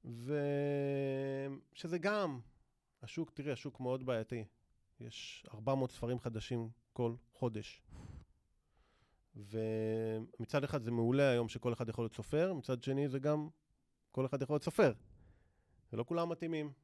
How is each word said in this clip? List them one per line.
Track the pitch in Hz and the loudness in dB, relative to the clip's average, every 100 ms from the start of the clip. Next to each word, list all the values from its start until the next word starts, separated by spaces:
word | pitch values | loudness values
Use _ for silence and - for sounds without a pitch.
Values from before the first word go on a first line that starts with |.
| 123 | -10
ו-, | 117 120 147 143 143 143 143 139 139 139 135 135 135 139 135 - | -10 -2 0 2 2 2 2 2 2 0 0 0 -2 -4 -8 -14
שזה | - 170 170 | -10 -4 0
גם, | 175 208 185 135 117 _ _ _ _ _ | 2 2 0 -2 -10 _ _ _ _ _
השוק, | - - 160 | -10 -6 -6
תראי, | - 143 | -4 -4
השוק | 127 147 - | -4 -6 -6
מאוד | 127 131 131 | -2 -2 0
בעייתי. | 117 110 120 107 _ _ _ _ _ | -2 0 -4 -6 _ _ _ _ _
יש | 117 - - - - | -14 -12 -12 -14 -14
ארבע | 107 110 135 | -6 0 2
מאות | 127 | 2
ספרים | - 117 123 | -2 -2 -2
חדשים | 117 110 - 123 113 117 _ | -2 -4 -2 -2 -4 -8 _
כל | - 120 117 - | -2 -2 -2 -12
חודש. | - 123 107 92 - - - - - - _ _ _ _ _ _ _ _ _ _ - | -2 -2 -2 -10 -14 -18 -16 -14 -16 -18 _ _ _ _ _ _ _ _ _ _ -16
ומצד | 101 110 110 110 110 110 113 110 110 - 113 147 | -8 -2 0 0 2 0 0 -2 -4 -8 -2 0
אחד | 139 147 | 0 -2
זה | 113 | 0
מעולה | 117 117 135 139 | 2 4 6 6
היום | 120 117 | 6 2
שכל | 113 123 | -2 -2
אחד | 117 117 | 0 -2
יכול | 113 | -2
להיות | 113 - | -4 -4
סופר, | 110 147 180 | -2 2 2
מצד | 170 120 127 | 0 -2 -2
שני | 120 135 143 | 0 0 0
זה | 135 | 0
גם | 139 151 151 - _ _ _ _ _ | 2 2 0 -10 _ _ _ _ _
כל | - 131 | -2 0
אחד | 139 | 0
יכול | 131 | 2
להיות | 147 | 2
סופר. | - - 175 110 - - - - _ _ _ _ _ | 2 8 6 6 -8 -20 -20 -20 _ _ _ _ _
ולא | 110 | -4
כולם | 120 170 170 | 0 2 0
מתאימים. | 165 165 160 147 139 | 0 -2 -2 -4 -8